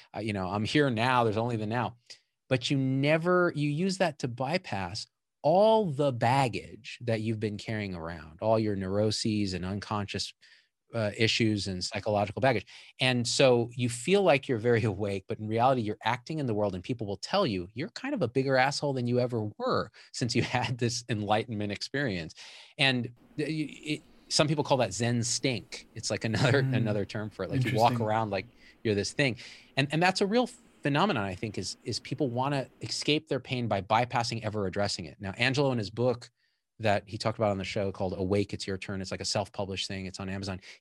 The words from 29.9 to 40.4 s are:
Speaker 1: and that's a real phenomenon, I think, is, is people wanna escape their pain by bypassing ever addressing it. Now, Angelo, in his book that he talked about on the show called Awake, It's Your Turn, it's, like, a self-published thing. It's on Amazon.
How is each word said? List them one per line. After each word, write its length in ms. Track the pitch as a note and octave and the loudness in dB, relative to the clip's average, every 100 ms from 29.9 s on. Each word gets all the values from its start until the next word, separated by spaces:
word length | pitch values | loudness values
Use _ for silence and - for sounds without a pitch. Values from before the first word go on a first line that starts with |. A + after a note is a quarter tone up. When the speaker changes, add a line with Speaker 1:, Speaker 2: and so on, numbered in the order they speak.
Speaker 1:
and 100 | D#3+ | 4
that's 200 | F3+ F#3 | 2 4
a 40 | G3 | 2
real 220 | A#3 A#3+ - _ _ | 2 0 -4 _ _
phenomenon, 420 | D3 C#3+ G3+ C#3 | 0 2 2 2
I 100 | G2 | -2
think, 240 | F2+ A2 G#2 | -4 -6 -6
is, 180 | F#2 - | -8 -8
is 160 | - G#2+ | -8 -8
people 280 | - - C#3+ | -6 -4 -2
wanna 360 | A#2 C3+ C#3 B2+ - | -2 -2 -2 -4 -10
escape 480 | - - - D3+ D3+ | -8 -4 2 0 0
their 120 | C3+ | -6
pain 280 | - B2+ A#2+ | -4 -4 0
by 140 | G2+ | -2
bypassing 600 | F#2+ A2 A#2+ C3 A#2 A2+ | 2 2 2 0 -2 -4
ever 240 | A2 G#2+ F#2+ | -4 -4 -2
addressing 380 | F#2+ G2+ - | -2 -2 -4
it. 120 | D#2+ - | -10 -10
Now, 120 | G2 G2+ | -8 -2
Angelo, 340 | B2 C3 C#3 | 0 2 2
in 40 | B2 | 0
his 120 | F#2+ | -4
book 400 | - B2 A#2+ - _ _ _ _ - | -2 0 0 -6 _ _ _ _ -4
that 220 | A2 G2+ - | 0 0 -2
he 120 | A2 | -4
talked 180 | A#2 A2 | -4 0
about 120 | G#2+ | 0
on 80 | G2 | 0
the 60 | |
show 280 | F#2 A2 G2 | -2 -4 -4
called 220 | - F#2+ F2+ | -2 -4 -2
Awake, 380 | F#2 G2+ G2 | 0 2 0
It's 120 | G#2 - | -4 -6
Your 120 | F#2+ | -8
Turn, 240 | - F#2+ | -6 -8
it's, 80 | F#2 | -6
like, 100 | F#2+ | -6
a 40 | G2 | -4
self-published 600 | A2 G2 - F#2+ F#2 - | -4 -4 -6 -6 -4 -6
thing. 200 | F#2+ F#2 | -6 -8
It's 120 | F#2 | -8
on 120 | F#2+ | -8
Amazon. 300 | F#2+ | -6